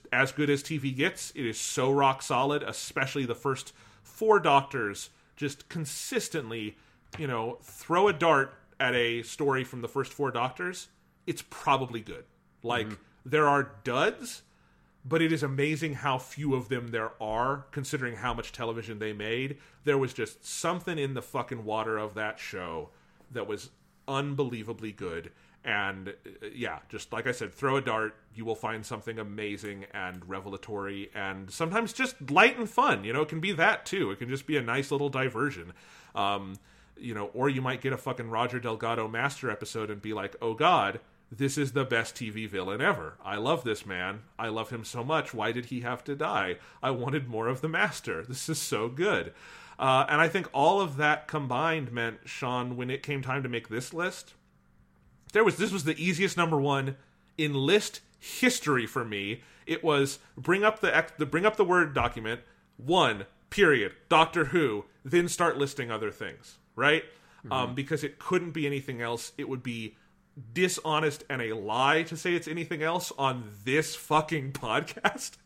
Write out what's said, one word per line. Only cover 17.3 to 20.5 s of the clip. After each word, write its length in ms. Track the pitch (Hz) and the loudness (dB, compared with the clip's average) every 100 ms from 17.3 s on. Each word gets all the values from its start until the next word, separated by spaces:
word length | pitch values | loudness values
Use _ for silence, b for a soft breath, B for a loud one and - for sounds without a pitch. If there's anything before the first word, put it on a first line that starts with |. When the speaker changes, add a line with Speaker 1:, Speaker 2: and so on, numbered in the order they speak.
| 110 127 139 - | 0 0 -2 -6
Speaker 1:
considering 440 | 147 127 147 123 110 | -8 -4 -4 -4 -4
how 160 | 123 | -4
much 200 | 117 - | -4 -6
television 460 | - 117 113 110 107 | -6 -4 -4 -6 -6
they 120 | 107 | -6
made. 460 | 104 107 120 135 139 B B 147 | -4 -4 -2 -4 -8 B B 2
There 120 | 139 | 2
was 160 | 131 | 2
just 320 | - 110 - | -2 -6 -6
something 520 | - | -12